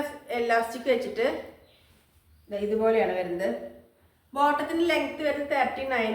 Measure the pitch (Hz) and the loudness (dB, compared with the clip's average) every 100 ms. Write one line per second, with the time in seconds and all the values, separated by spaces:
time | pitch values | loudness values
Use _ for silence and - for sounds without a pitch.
0 | 294 - - 233 233 233 233 254 277 247 | 0 -8 -6 -2 2 2 0 -2 2 2
1 | - - 262 320 - - - _ _ _ | 0 0 0 -2 -10 -20 -20 _ _ _
2 | _ _ _ _ - 202 208 220 226 220 | _ _ _ _ -10 -4 0 2 4 4
3 | 185 180 170 175 208 233 - - - _ | 2 0 -2 -2 -2 -4 -8 -16 -20 _
4 | _ _ _ 277 294 294 311 330 339 302 | _ _ _ 2 2 2 0 0 2 2
5 | 277 - 302 294 285 277 247 247 269 247 | 0 -2 -2 -2 0 0 0 -2 -2 0
6 | 220 | 0